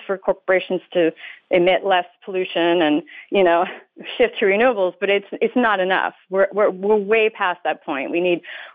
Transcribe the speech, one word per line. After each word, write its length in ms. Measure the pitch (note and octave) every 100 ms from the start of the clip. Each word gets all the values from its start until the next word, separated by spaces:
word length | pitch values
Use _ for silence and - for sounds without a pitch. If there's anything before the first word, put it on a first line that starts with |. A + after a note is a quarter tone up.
for 140 | - F#3+
corporations 600 | - F#3+ - F#3 - F3+ -
to 200 | F3+ D#3+ - - - -
emit 320 | F#3 F3 F3+
less 220 | G3 F#3 F3 _
pollution 580 | - F#3 F#3 F3+ E3+ F3
and, 200 | D3+ D3 - - -
you 140 | G3+
know, 200 | F3+ E3+ F#3+ - -
<laughs> 280 | - - -
shift 180 | A3+ -
to 80 | G3+
renewables. 480 | G3 B3+ G#3+ F#3 -
But 120 | G3
it's, 180 | G3+ G3+
it's 220 | - A3+
not 240 | B3 A#3 G3
enough. 360 | F#3 F#3 - - -
We're, 200 | F#3+ G3
we're, 180 | G3 G3+
we're 260 | F#3 G3 G#3+
way 340 | G3 A3+ A3
past 300 | G#3+ F#3+ F3
that 220 | D#3 D#3
point. 260 | - C#3 C3+
We 100 | E3+
need 200 | F3+ E3+ - - -